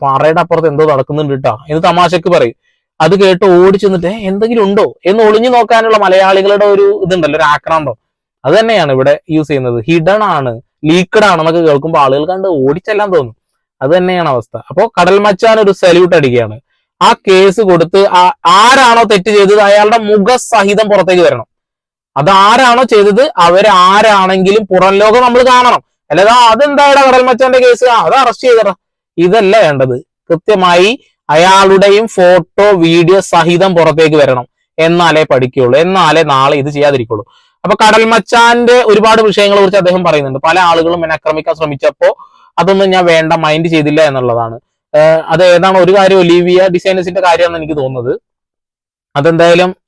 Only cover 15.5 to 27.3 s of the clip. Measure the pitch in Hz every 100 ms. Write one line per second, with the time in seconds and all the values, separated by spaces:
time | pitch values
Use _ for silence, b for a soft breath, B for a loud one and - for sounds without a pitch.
15.5 | 220 202 190 185 170 180 175 139 120 110
16.5 | 110 _ _ _ - 190 226 - 185 196
17.5 | 185 202 170 165 196 196 185 180 - 170
18.5 | 185 233 269 247 233 233 208 202 208 196
19.5 | 208 202 208 208 233 214 208 196 247 -
20.5 | 226 196 202 214 202 180 180 160 123 110
21.5 | _ _ _ _ _ _ 139 151 196 202
22.5 | 247 254 240 254 220 202 202 302 - 175
23.5 | 180 214 185 180 202 220 202 185 190 190
24.5 | 208 208 185 185 196 214 220 247 240 247
25.5 | 247 247 185 - _ - 156 208 247 240
26.5 | 220 294 285 285 277 269 254 254